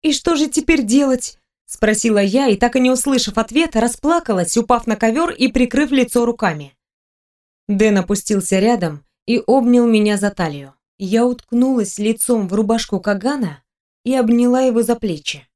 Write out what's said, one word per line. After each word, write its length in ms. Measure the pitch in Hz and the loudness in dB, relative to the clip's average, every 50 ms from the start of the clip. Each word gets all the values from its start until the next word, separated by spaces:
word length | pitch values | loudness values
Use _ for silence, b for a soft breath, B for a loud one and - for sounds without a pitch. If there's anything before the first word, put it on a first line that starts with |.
«И 100 | - 311 | 0 -2
что 240 | 285 - - 349 330 | -2 0 0 -2 0
же 120 | 285 302 285 | 0 0 0
теперь 340 | - 311 - - 330 277 | -2 -2 0 2 2 2
делать?» 560 | 247 202 233 277 285 269 254 254 - - - _ _ _ _ _ _ _ | 2 2 2 2 4 2 0 -2 -4 -10 -16 _ _ _ _ _ _ _
спросила 500 | - - - 214 214 208 - 233 214 208 | -6 -2 0 0 0 0 0 0 2 2
я, 280 | 202 196 190 262 277 254 | 2 2 2 2 2 2
и 80 | 208 | 2
так 200 | 196 240 240 240 | 2 0 0 2
и 40 | 262 | 2
не 100 | 254 254 | 2 2
услышав 480 | 254 247 - 277 269 247 - - - - | 2 0 0 0 0 0 0 -2 -4 -4
ответа, 420 | 220 - 226 294 330 320 - 226 | -4 0 0 0 0 0 0 0
расплакалась, 760 | 220 240 233 - - 294 339 339 330 - 214 180 170 175 - | 0 0 -4 -2 -2 0 0 0 0 -2 -2 -2 -2 0 -2
упав 300 | 233 226 - 247 233 - | -2 0 2 0 0 0
на 80 | 233 214 | -4 -2
ковер 380 | 208 233 220 220 285 339 349 | 0 0 0 0 0 -2 -2
и 160 | - - 254 254 | -2 -2 -2 0
прикрыв 420 | - 254 254 247 - 269 302 - | 2 0 0 0 2 -2 0 2
лицо 340 | 277 262 247 240 - 247 233 | 2 0 0 0 0 -2 0
руками. 520 | 233 233 - - 185 160 151 147 135 _ _ _ _ _ _ _ _ _ _ _ _ _ _ _ _ _ _ _ - | 0 -2 -2 -2 -4 -4 -4 -12 -16 _ _ _ _ _ _ _ _ _ _ _ _ _ _ _ _ _ _ _ -4
Дэн 300 | 208 190 220 220 208 196 | 0 2 2 2 2 2
опустился 640 | 180 - 202 202 - - 214 196 185 - 196 190 | 0 0 -4 -4 -2 -2 -2 -2 0 0 0 0
рядом 440 | 196 226 240 214 175 165 151 147 _ _ _ _ _ | 2 2 0 0 -2 -6 -6 -10 _ _ _ _ _
и 120 | - 240 220 - | -2 -2 -2 2
обнял 420 | - 233 269 240 240 247 247 240 | 2 2 2 4 4 4 4 4
меня 300 | 233 226 214 208 208 208 | 4 4 2 2 2 0
за 140 | 196 202 202 | 0 -2 -4
талию. 440 | 202 - 180 160 143 143 139 135 _ _ _ _ _ _ | -2 -2 -4 -4 -4 -8 -14 -18 _ _ _ _ _ _
Я 280 | 196 185 202 226 240 | -6 -2 0 0 0
уткнулась 720 | 247 247 247 _ _ 233 240 254 262 269 247 214 202 - - | 0 -2 -4 _ _ 0 0 2 2 2 0 -2 -4 -6 -4
лицом 480 | 208 214 220 220 - - 247 226 202 180 | -2 -2 -2 -2 0 -2 0 0 0 -2
в 60 | 185 | -2
рубашку 460 | 208 220 202 226 226 - - - 185 | -2 0 0 0 -2 -2 -4 -6 -4
Кагана 600 | - 208 202 196 196 254 294 285 233 170 143 - _ _ _ _ _ _ _ _ _ | -2 -2 -4 -2 -2 -4 -2 -2 -4 -6 -8 -12 _ _ _ _ _ _ _ _ _
и 100 | 233 262 | -2 0
обняла 480 | 262 247 220 240 233 247 247 247 254 | 0 2 2 4 2 4 2 2 2
его 200 | 262 262 226 226 | 2 2 2 2
за 120 | 226 233 233 | 0 0 -2
плечи. 540 | 233 - 208 165 147 - - - 139 - _ _ | -2 -2 -6 -6 -6 -8 -10 -10 -10 -16 _ _